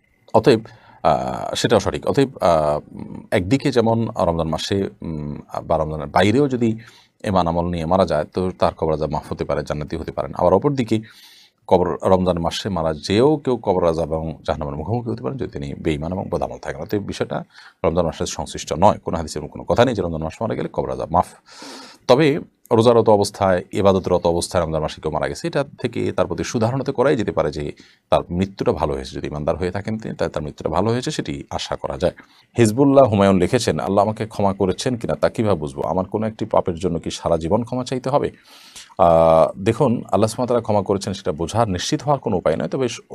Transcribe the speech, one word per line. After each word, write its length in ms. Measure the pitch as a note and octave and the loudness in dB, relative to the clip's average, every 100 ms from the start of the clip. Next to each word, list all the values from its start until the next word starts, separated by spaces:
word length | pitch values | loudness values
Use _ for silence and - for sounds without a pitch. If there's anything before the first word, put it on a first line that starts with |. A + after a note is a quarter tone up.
| _ _ _ | _ _ _
অতএব, 260 | A2+ C3 A2+ A2 - - - | 2 6 4 2 -18 -20 -2
আহ, 520 | E2 C2+ B1+ A#1+ - | 2 2 0 -6 -6
সেটাও 260 | - - G#2+ | -2 2 2
সঠিক। 260 | F#2 D2+ - | 2 -2 -2
অতএব, 220 | F#2 C3+ - | 0 0 2
আহ, 400 | F#2 D#2+ D2+ D2+ - - - - - | 2 4 2 -2 -4 -16 -14 -14 -4
একদিকে 400 | A2 F2+ C3+ D3+ | -2 0 0 2
যেমন 380 | B2 A2 A2+ A2+ - | 2 2 2 0 0
রমজান 320 | F2+ E2 D#2+ | 0 0 -2
মাসে, 400 | D#2 - G2 G2 - | -4 -2 -2 -2 -6
উম, 400 | E2+ D#2 D2 C#2 - - | -10 -8 -8 -10 -10 -8
বা 160 | D#2+ D#2+ | -2 -2
রমজানের 280 | D#2 D#2 C#2+ | 0 -4 -2
বাইরেও 420 | F#2 G2 A#2+ D3 | 2 4 4 2
যদি 300 | B2 A#2 A2 - - _ _ | 2 0 -2 -8 -20 _ _
ইমান 220 | - F#2+ E2 | -2 0 2
আমল 180 | E2+ | 0
নিয়ে 220 | F2 E2+ D#2+ | -2 -2 0
মারা 200 | F#2 F2 | 2 2
যায়, 180 | D2+ | 0
তো 260 | - - F#2 F2 | -2 -4 -4 0
তার 160 | F2+ | -2
কবর 180 | - D#2+ | 0 -2
আযাব 180 | D#2 D2+ | -2 -2
মাফ 220 | D2 - | -4 -6
হতে 120 | D#2 | -8
পারে, 180 | D2 D2 | -4 -4
জান্নাতি 340 | C#2+ D2+ D2 D#2+ | -4 -6 -6 -8
হতে 160 | - | -8
পারেন। 200 | - C#2+ | -6 -6
আবার 200 | - F2 | 0 4
অপরদিকে 460 | F#2+ D3 C3+ A#2 G#2+ A2 - - - _ _ - | 4 4 0 0 -2 -4 -18 -20 -20 _ _ 2
কবর, 300 | F#2 F2+ - | 2 2 0
রমজান 360 | G#2+ F#2 F2+ E2+ | 2 4 4 0
মাসে 300 | E2 - A2+ | -2 -4 -6
মারা 260 | F2+ D#2+ | -2 -2
যেও 420 | D2+ C#2+ G2+ C#3 D3+ | -4 0 2 4 2
কেউ 200 | C#3 A#2+ | -2 -4
কবর 320 | G#2+ F2+ E2+ | 0 2 2
আযাব 240 | D#2+ D#2+ | 0 -2
এবং 260 | D#2+ D#2+ D2 - | -4 -6 -8 -6
জাহান্নামের 300 | D2+ D2 C#2+ | -6 -6 -6
মুখোমুখি 340 | D#2 A#2+ A#2 | -4 -4 -4
হতে 120 | A2+ | -8
পারেন, 160 | B2+ C3+ | -8 -8
যদি 120 | E2 | -8
তিনি 240 | D2+ C#2 | -8 -10
বেঈমান 380 | C2+ - D2 D#2+ | -6 -4 -2 -4
এবং 160 | F#2 - | -6 -4
বদামল 280 | D#2+ C2+ - | -4 -6 -8
থাকেন। 240 | D2+ C#2 | -12 -10
অতএব 200 | D#2+ G#2 | -6 -6
বিষয়টা 420 | F#2+ - - - - - - _ | -6 -6 -6 -6 -10 -18 -20 _
রমজান 220 | F2 E2 E2 | -2 0 0
মাসের 200 | - F2+ | -2 -8
সংশ্লিষ্ট 480 | - D2+ D2+ - D2 | -8 -10 -10 -8 2
নয়, 200 | G2+ - | 2 2
কোনো 180 | - E2+ | -2 -6
হাদিসে 220 | D#2 D2+ | -6 -8
এরকম 100 | D2 | -10
কোনো 160 | - | -10
কথা 200 | - F#2 | -2 2
নেই 100 | B2+ | 4
যে 80 | G2+ | 2
রমজান 200 | F2 D#2+ | -2 -4
মাসে 140 | D#2 - | -6 -6
মারা 140 | A2+ | -6
গেলে 140 | B2+ E3 | -4 -6
কবর 180 | - C#2 | -6 -4
আযাব 200 | B1+ B1 | -4 0
মাফ। 160 | E2+ - - _ - - - - - - | 0 0 -4 _ -20 -18 -18 -20 -4 4
তবে 320 | B2+ D#3 D3+ - _ - | 4 6 2 -4 _ 0
রোজারত 360 | A2+ A#2 A#2 A2 | 4 6 6 6
অবস্থায়, 560 | G#2 G2+ - G2 F2+ - | 4 4 0 2 2 -2
ইবাদতরত 540 | G2+ G2 F#2+ F2 F2 F2 | 0 4 4 2 2 2
অবস্থায় 380 | E2+ E2 F#2 | 0 0 -2
রমজান 180 | D#2+ D#2 | 0 -2
মাসে 180 | D#2 - | -4 -6
কেউ 120 | D#2 | -6
মারা 160 | D#2 C#3+ | -4 -4
গেছে, 200 | C#3+ E3+ | -4 -6
এটা 160 | D#3 C#3 - | -4 -6 -6
থেকে 340 | B2 A2 G2+ | -6 -4 -4
তার 140 | - F2+ | 0 -2
প্রতি 180 | E2 | -2
সুধারণা 400 | F2+ B2 A2 C3+ | -4 0 0 -2
তো 80 | C3 | -4
করাই 240 | C3 C3 C#3+ | 0 2 2
যেতে 160 | F#2+ | 0
পারে 200 | D#2+ D#2 | 0 -2
যে 200 | D2+ D2 - - _ - | -2 -8 -10 -18 _ 0
তার 100 | D2+ C#2+ | 0 0
মৃত্যুটা 420 | F2 F#2+ - B2 | -2 -2 -2 -2
ভালো 220 | E2+ D2+ | 0 -2
হয়েছে। 160 | C#2 C2 | -4 -8
যদি 160 | D2 C#2+ | -8 -8
ইমানদার 300 | D2+ D2+ D#2+ | -6 -2 -2
হয়ে 140 | F2+ | -2
থাকেন 280 | G2 G2 A2 | -6 -6 -8
তিনি, 160 | - | -8
তাহলে 180 | G2 E2+ | -6 -4
তার 100 | - | -4
মৃত্যুটা 280 | D2+ - D#2+ | -8 -6 -4
ভালো 200 | D#2+ G#2+ | 0 0
হয়েছে, 200 | A#2+ D#3 | 0 -4
সেটি 340 | D3+ - C#2 - | -6 -6 -8 -8
আশা 260 | - - - | -8 -6 -8
করা 220 | - C#2 | -6 -2
যায়। 140 | F2 - - _ _ - | -2 -4 -14 _ _ 2
হিজবুল্লাহ 460 | A2+ A2 C#3 C#3 | 4 4 4 6
হুমায়ুন 340 | C3 G#2 G2 F#2+ | 6 6 6 6
লিখেছেন, 420 | F2 B2 A2+ D#2 | 4 0 0 -2
"আল্লাহ 240 | B1 G2 | 0 0
আমাকে 220 | G2+ G#2+ G#2 | 0 0 -6
ক্ষমা 260 | - G2+ | -2 -2
করেছেন 440 | F#2+ F#2+ F2 C3 A#2+ | 0 0 0 -2 -4
কিনা 180 | E2 | -4
তা 140 | D2 E2+ | 0 0
কীভাবে 260 | - G#2+ | 0 0
বুঝবো? 280 | F2+ D2 C2+ | 0 -2 -4
আমার 220 | - F2 | -2 -2
কোনো 220 | F#2+ G#2+ A2 | -2 -4 -4
একটি 180 | A2 | -6
পাপের 300 | G#2+ F2+ F#2+ | 0 0 0
জন্য 240 | E2 F2+ E2 | -2 -2 -4
কি 120 | E2 | -6
সারা 260 | - E2 E2+ | -6 -2 0
জীবন 280 | D#2+ G#2+ | 0 -2
ক্ষমা 200 | A#2 B2+ | -2 -6
চাইতে 260 | B2 B2+ C3 | -6 -6 0
হবে?" 200 | C#3 - - _ - - - - - | 0 0 -6 _ -20 -20 -20 -8 2
আহ, 600 | F2 E2 E2 D#2+ D2 - | 6 8 8 6 6 2
দেখুন, 320 | G2 A#2 C#3 | -2 2 2
আল্লাহ 140 | A#2+ - | 0 -2
সুবহানাহু 340 | G2 A2 A#2 | 0 0 0
ওয়া 60 | B2 | -2
তাআলা 160 | A#2+ | -2
ক্ষমা 200 | A2+ G#2 | 0 0
করেছেন 300 | F#2+ G2 G#2 | 0 -2 -2
সেটা 200 | F#2+ - | -6 -6
বোঝার, 360 | D2+ E2 A2 A2+ | -4 -2 0 0
নিশ্চিত 340 | F2+ - D3+ | 0 -2 -4
হওয়ার 180 | - C#3 | 0 -2
কোনো 160 | A#2+ F#2 | 0 0
উপায় 200 | - D#2+ | 0 0
নয়। 120 | - | -2
তবে 200 | C#3+ B2 | -2 -4
স-, 120 | - - | -4 -14